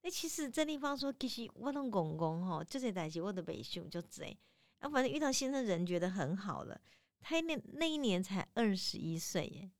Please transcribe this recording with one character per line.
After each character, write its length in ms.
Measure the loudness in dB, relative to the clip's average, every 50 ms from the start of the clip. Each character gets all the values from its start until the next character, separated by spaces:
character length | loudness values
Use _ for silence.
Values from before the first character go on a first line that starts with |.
| -4
那 60 | -4
其 200 | -4 -2 -4 -2
实 200 | -2 -2 -2 -2
曾 160 | 2 0 2
立 140 | 2 0 -2
芳 180 | -2 -2 -2
说 160 | 0 -2 -2 -2 -2
：“其 80 | -4
实 240 | -4 -4 -4 -8 -10 -10
我 180 | -6 -4 -4 -2
拢 180 | -2 -2 0
公 260 | 2 2 2 2 0
公 300 | 0 0 0 0 0 0
吼， 160 | 0 -2 -2 -4
这 160 | -4 -4 -2
些 140 | -2 0 0
代 180 | 0 -4 -2
志 100 | -2 -2
我 120 | -2 -2 -2
都 100 | -4 -4
袂 180 | -4 -6 -6
想 220 | -6 -6 -6 -6 -6 -6
足 100 | -6 -6
多。 240 | -8 -8 -10 -10 -10 -10 -10 -12 _ _ _ _ _ _ _ _
啊， 100 | -6 2
反 140 | 4 4 4
正 60 | 4
遇 80 | 4 4
到 120 | 2 4
先 200 | 4 4 2 2
生 140 | 2 2 4
人 200 | 4 4 4 4
觉 140 | 2 2 2
得 100 | 2 2
很 280 | 2 0 0 2 0
好 260 | 0 -2 -4 -4 -4 -4
了。” 180 | -8 -10 -14 _ -20 -20 _ _ _ _ _
他 200 | -6 0 2 2
那， 200 | 2 2 0 -2 -2 -6 -4
那 120 | 0 0
一 140 | 2 2 4
年 240 | 4 4 4 4 2
才 260 | 2 0 -2 -2 -2 _
二 200 | 2 4 4 4
十 220 | 2 0 -2 -2
一 220 | -2 -2 -2 -2 -2
岁 260 | -4 -2 -2 -2 -2 -2
耶 220 | -6 -10 -12 -14 _ _